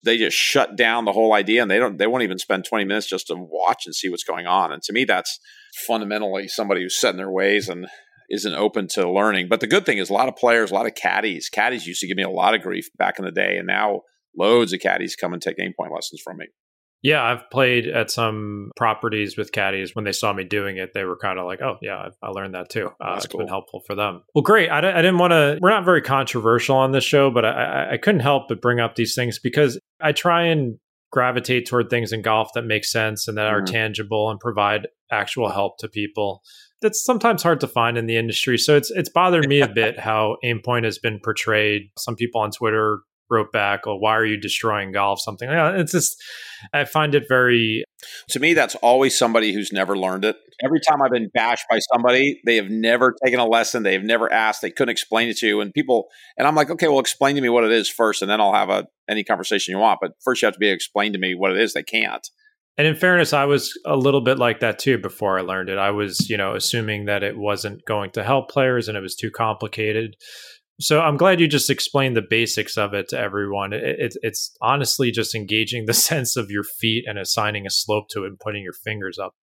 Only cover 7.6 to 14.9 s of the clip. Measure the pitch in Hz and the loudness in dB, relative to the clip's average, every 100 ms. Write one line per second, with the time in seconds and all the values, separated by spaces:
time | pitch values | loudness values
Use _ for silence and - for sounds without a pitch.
7.6 | 92 87 90 - _ _ _ 104 104 78 | -2 -10 -12 -18 _ _ _ -6 -6 0
8.6 | 104 - 92 - 90 95 107 95 90 113 | 0 0 -4 -2 0 2 2 0 0 -2
9.6 | 110 170 170 107 90 101 131 - 123 117 | 2 0 2 -2 -2 0 0 2 2 4
10.6 | 104 98 117 - 90 92 107 82 - - | 2 0 -2 -2 -2 0 -2 -4 -6 0
11.6 | 113 123 87 90 90 95 92 92 92 110 | 0 -2 -8 -8 -6 -4 -2 0 2 2
12.6 | 92 92 - _ 92 - 95 - 95 95 | -2 -8 -8 _ -2 -2 -6 -2 -2 -2
13.6 | 90 95 107 98 _ _ _ 80 95 120 | -4 -2 0 -4 _ _ _ 0 4 4
14.6 | 110 90 98 | 4 0 0